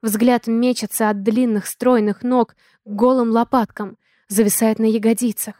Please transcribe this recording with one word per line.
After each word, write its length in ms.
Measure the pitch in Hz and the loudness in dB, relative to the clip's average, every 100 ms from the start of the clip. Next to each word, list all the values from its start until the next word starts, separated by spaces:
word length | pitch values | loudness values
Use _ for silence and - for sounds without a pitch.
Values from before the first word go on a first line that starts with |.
Взгляд 460 | 226 208 240 247 233 | -4 0 2 2 0
мечется 640 | 226 247 240 214 - 214 | 0 0 -2 -6 -2 -2
от 140 | 208 | 0
длинных 440 | 196 220 254 208 - | -2 0 0 -2 -4
стройных 560 | - 247 247 208 202 | -4 2 2 2 -2
ног 320 | 247 254 226 _ _ _ - | -2 0 0 _ _ _ -12
к 40 | |
голым 420 | 208 247 262 233 | 0 2 2 2
лопаткам, 680 | 226 233 262 214 - 202 - _ _ _ | 0 0 0 -2 -6 -12 -14 _ _ _
зависает 500 | 202 214 - 226 220 | 0 2 2 0 0
на 60 | 220 | 0
ягодицах. 720 | 220 220 226 240 208 - - | 0 0 0 -2 -4 -10 -14